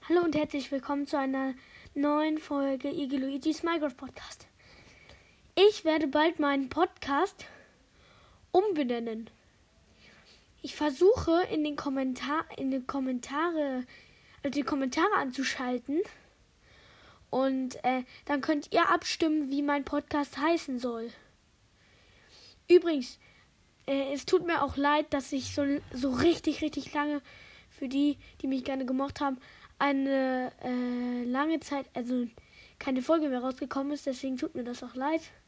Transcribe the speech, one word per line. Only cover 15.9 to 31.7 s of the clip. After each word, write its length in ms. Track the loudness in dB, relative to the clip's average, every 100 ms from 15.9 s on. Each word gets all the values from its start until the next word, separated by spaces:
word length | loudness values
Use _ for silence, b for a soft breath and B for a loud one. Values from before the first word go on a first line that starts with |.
| -2 -2 -6 -20 _ _ _ B B B B B B -6
Und, 520 | 0 0 0 -4 -2
äh, 220 | -2 -2 -4 B -4
dann 160 | -2
könnt 300 | 0 -2 2
ihr 160 | 2 4
abstimmen, 600 | 2 -2 0 2 2 0
wie 120 | -2
mein 220 | 0 0
Podcast 540 | 0 -4 -2 -2 -2 -2
heißen 400 | 0 0 0 -4
soll. 320 | -4 -6 -8 -12 -20 _ _ _ _ B B B B B B B B B _
Übrigens, 500 | 6 8 0 -2 -12 b b b _ _ _ -4
äh, 260 | -2 -2
es 120 | -4
tut 220 | 2 2 2
mir 160 | 0
auch 140 | 0 2
leid, 360 | 2 2 2
dass 200 | -2 -2
ich 200 | -6 -4
so, 120 | -2 0 0 -4
so 180 | -4 -2
richtig, 520 | 4 4 4 0 -2
richtig 320 | -4 -4 -6
lange, 280 | -2 -2 -2 B B B B B
für 180 | -10 -4
die, 300 | 2 2 0 B B
die 60 | -4
mich 160 | -2
gerne 240 | -2 -4 -2
gemocht 340 | -2 -2 -2
haben, 200 | -2 -2 B B B _
eine, 720 | 2 2 2 2 2 0 -4 -6
äh, 640 | -4 -2 -2 -2 -2 -2
lange 340 | -2 0 0 0
Zeit, 280 | -2